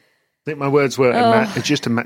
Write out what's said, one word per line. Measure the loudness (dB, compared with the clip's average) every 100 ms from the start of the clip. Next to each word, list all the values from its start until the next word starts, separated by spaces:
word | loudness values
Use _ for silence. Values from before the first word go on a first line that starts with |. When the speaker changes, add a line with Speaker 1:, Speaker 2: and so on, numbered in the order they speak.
| _ _ _ _
Speaker 1:
I |
think | -12 -6
my | 0
words | 2 2 2
were, | 2
Speaker 2:
Oh. | 2 2 2
Speaker 1:
"Ima-, | 0 -4
just | -2 -2 -2
ima-, | -4